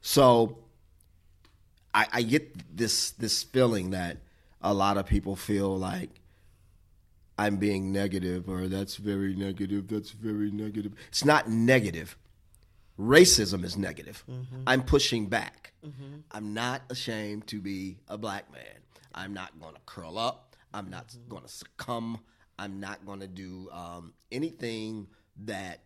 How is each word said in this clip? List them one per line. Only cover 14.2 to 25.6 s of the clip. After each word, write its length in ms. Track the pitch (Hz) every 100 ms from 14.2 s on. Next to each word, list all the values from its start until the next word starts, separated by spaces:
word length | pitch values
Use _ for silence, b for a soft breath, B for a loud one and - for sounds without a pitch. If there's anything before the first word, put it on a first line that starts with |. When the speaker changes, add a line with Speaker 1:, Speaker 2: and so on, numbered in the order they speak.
| -
Speaker 2:
Mm-hmm. 320 | 127 127 127 131
Speaker 1:
I'm 140 | 131
pushing 440 | 131 143 - 117 101
back. 460 | 107 - - - _
Speaker 2:
Mm-hmm. 340 | 151 131 139 147 147
Speaker 1:
I'm 240 | 107 107
not 280 | 107 123 131 127
ashamed 560 | 127 - 110 104 104 110
to 120 | 107
be 380 | 98 98 95 92 _
a 80 | 104
black 360 | 107 98 -
man. 100 | 62 55 50 _ b b
I'm 200 | - 95
not 240 | 98 92 80
gonna 180 | 80 78
curl 320 | - - 82 92
up. 360 | 117 - _ b b
I'm 180 | 104 92
not 180 | 92 -
Speaker 2:
Mm-hmm. 200 | 120 120
Speaker 1:
gonna 140 | 101 62
succumb. 720 | - - - - 120 113 113 _ b b -
I'm 200 | 101 98
not 260 | 98 101
gonna 220 | 98 98 98
do, 420 | 92 95 92 92
um, 400 | 87 87 87 85 _ _
anything 760 | 120 160 160 120 113 110 110 98 b b -
that 360 | 104 101